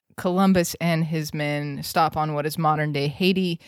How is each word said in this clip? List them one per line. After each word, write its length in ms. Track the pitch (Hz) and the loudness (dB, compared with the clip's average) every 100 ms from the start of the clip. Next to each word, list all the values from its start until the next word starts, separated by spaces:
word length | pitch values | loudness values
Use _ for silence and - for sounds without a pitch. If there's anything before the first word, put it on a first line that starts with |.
| _ - | _ -6
Columbus 580 | 190 180 190 185 170 - | -2 4 4 4 2 -2
and 240 | 170 160 | 0 0
his 300 | 160 160 151 | 0 -2 -4
men 480 | 156 147 147 147 139 | -4 -4 -4 -6 -8
stop 340 | 156 175 156 160 | -4 2 2 0
on 160 | 156 | -2
what 140 | 147 151 | -2 -4
is 100 | 160 | 0
modern-day 520 | 156 151 151 143 143 | 0 2 0 -2 -4
Haiti, 520 | - 185 190 185 170 | 0 0 2 0 -4